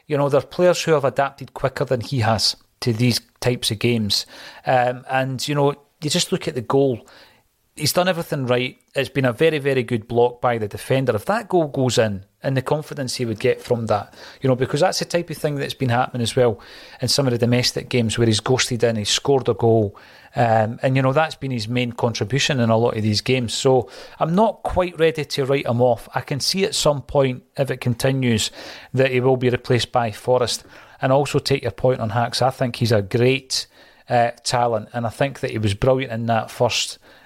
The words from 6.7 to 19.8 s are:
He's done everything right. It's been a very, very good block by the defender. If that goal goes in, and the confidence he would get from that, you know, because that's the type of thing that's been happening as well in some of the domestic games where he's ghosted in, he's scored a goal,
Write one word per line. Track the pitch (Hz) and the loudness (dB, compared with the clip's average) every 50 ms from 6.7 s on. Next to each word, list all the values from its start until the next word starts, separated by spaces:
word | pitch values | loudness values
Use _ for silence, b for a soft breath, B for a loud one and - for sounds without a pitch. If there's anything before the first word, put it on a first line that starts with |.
| - 139 139 135 120 107 - B B B B B B B B _ _ _ _ _ _ | 2 4 4 2 0 -2 -8 B B B B B B B B _ _ _ _ _ _
He's | - 151 - | -4 -4 0
done | - 180 180 185 | 0 2 0 0
everything | 180 170 165 - 160 143 131 | 0 -2 -4 -6 -6 -4 -2
right. | 120 123 123 127 131 - _ _ _ _ | 0 0 0 0 -4 -8 _ _ _ _
It's | 139 131 - | -4 -4 -2
been | - 139 131 | -2 0 0
a | 127 | 0
very, | 113 - 160 165 160 143 | 2 2 2 2 2 0
very | 120 143 135 131 | 0 0 0 0
good | 120 - 123 113 107 - | 0 0 -2 -4 -4 -2
block | 117 117 120 123 123 - | 2 2 2 2 2 -2
by | - 123 120 113 | -2 -2 0 -2
the | 107 98 | -4 -6
defender. | - 101 - - 131 135 135 123 110 | -8 -12 -4 -2 0 0 2 0 -2
If | 104 - | -2 -2
that | - 202 233 226 - | -2 -2 -2 -2 0
goal | 185 180 160 143 | 0 0 0 0
goes | - 139 135 127 110 123 | 0 0 0 2 2 2
in, | 110 107 101 95 - _ _ _ | 0 0 -2 -6 -10 _ _ _
and | - 143 135 | -4 -2 -2
the | 131 | -2
confidence | - - 151 156 151 - 151 143 135 123 - | 0 -2 -4 -4 -4 -8 -10 -8 -8 -8 -4
he | - 127 | -4 -4
would | 113 107 - | -4 -4 0
get | - 123 120 - | 0 0 0 0
from | - - 123 117 117 | -2 -2 -2 -2 0
that, | 107 110 101 - - B B B B B B | -2 -2 -2 -4 -8 B B B B B B
you | - 131 | 0 0
know, | 127 | 2
because | 120 131 - - 143 | 2 0 -2 0 0
that's | 170 196 190 - | 0 0 0 -2
the | 175 | -4
type | - - 175 170 - | -2 -4 -4 -4 -4
of | 151 | -8
thing | - - 151 147 | -6 -4 -4 -4
that's | 139 139 139 - | -4 -6 -6 -4
been | - 135 123 | -4 -2 0
happening | 117 123 131 - - 123 | 0 0 0 -2 -2 -4
as | 117 107 - | -4 -2 2
well | 131 123 120 104 B B B B B B B B B | 2 2 2 2 B B B B B B B B B
in | - 120 | -4 -2
some | - - 139 | 0 0 2
of | 127 | 0
the | 120 113 | 2 2
domestic | 120 117 123 123 120 - - - - - | 2 2 2 2 2 0 -2 -4 -6 -2
games | - 123 113 113 - | 0 0 0 0 0
where | 117 117 | 2 2
he's | 113 107 104 | 2 2 2
ghosted | - - 127 123 - - 127 113 | 0 0 0 0 0 -2 0 0
in, | 120 117 113 | 0 0 0
he's | 110 101 - | 0 -2 -2
scored | - - - - 139 131 113 120 | -2 -2 2 2 2 2 2 0
a | 110 | -2
goal, | - 120 117 113 113 | 2 4 4 4 4